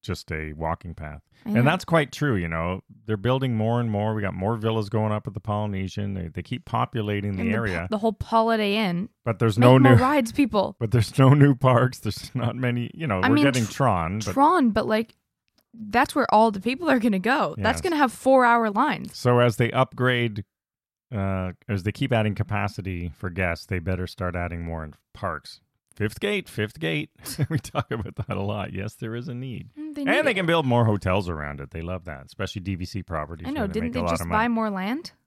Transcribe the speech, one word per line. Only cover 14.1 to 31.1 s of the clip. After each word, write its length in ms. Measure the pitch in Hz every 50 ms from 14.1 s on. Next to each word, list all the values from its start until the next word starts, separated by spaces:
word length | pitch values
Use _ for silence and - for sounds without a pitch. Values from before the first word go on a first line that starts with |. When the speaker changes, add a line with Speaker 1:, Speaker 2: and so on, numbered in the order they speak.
| 92 107
Speaker 1:
but 120 | 107 101 92
Speaker 2:
Tron, 360 | - 277 302 359 359 285 233
but, 180 | 202 220 - -
like, 280 | 214 214 233 - _ _ _ _ _ _ _ _ _ _ _ _ _
that's 420 | 233 220 208 202 233 269 - -
where 180 | 302 247 - -
all 160 | 214 220 226
the 100 | 208 196
people 280 | 190 233 254 262 349 320
are 100 | 269 254
gonna 200 | 202 247 208 190
go. 360 | 180 220 262 285 220 156 - -
That's 200 | 101 214 254 -
Speaker 1:
Yes. 40 |
Speaker 2:
gonna 160 | - 381 339 294
have 160 | 294 247 -
four-hour 580 | - - 254 269 262 247 240 233 233 226 220
lines. 460 | 202 202 262 302 220 - - - - -
Speaker 1:
So 220 | - 123 123 120
as 180 | 120 120 110 -
they 120 | 123 117
upgrade, 720 | - 120 127 - - - 123 127 127 120 120 117 104 101 98 _ _ _ _ _ _ _ _ _ _ _ _ _ 127
uh, 400 | 104 98 98 95 95 92 92 87 _ _ -
as 160 | 107 98 87
they 80 | 107
keep 220 | 101 - 135 131 127
adding 220 | 113 107 107 101
capacity 760 | - 104 - 104 104 101 104 - - 95 95 92 87 87 87 80
for 140 | _ - 95
guests, 360 | 87 92 95 90 85 - -
they 140 | _ 98 92
better 280 | 80 87 92 90 90 90
start 280 | - - 92 90 87
adding 280 | 90 85 87 87 85 85
more 200 | 85 82 80 78
in 100 | 78 71 _ _ _ _
parks. 460 | - - 92 82 76 _ - - _ _ _ _ _ _ _ _
Fifth 260 | _ 104 107 - -
gate, 260 | - 101 - - - -
fifth 320 | - - 107 104 - -
gate. 300 | 160 160 160 151 - - _ _ -
<laughs> 240 | - - - 147 -
We 100 | 160 151
talk 320 | - - - - 131 _
about 240 | 131 117 101 98 - - - -
that 100 | 98 98
a 40 |
lot. 300 | 98 101 104 104 95 -
Yes, 220 | - 95 98 107 -
there 220 | - - 113 110
is 120 | 120 120 139
a 60 | 123
need. 340 | 120 127 135 120 - - - _ 302
Speaker 2:
Mm, 180 | 302 311 294
they 60 | 294 285
Speaker 1:
And 60 | 269
Speaker 2:
need 140 | - 277 311
Speaker 1:
they 60 | 294
Speaker 2:
it. 20 | 233
Speaker 1:
can 100 | 185 185
build 200 | 165 170 165 156
more 200 | 127 120 120 117
hotels 420 | 113 107 98 - 95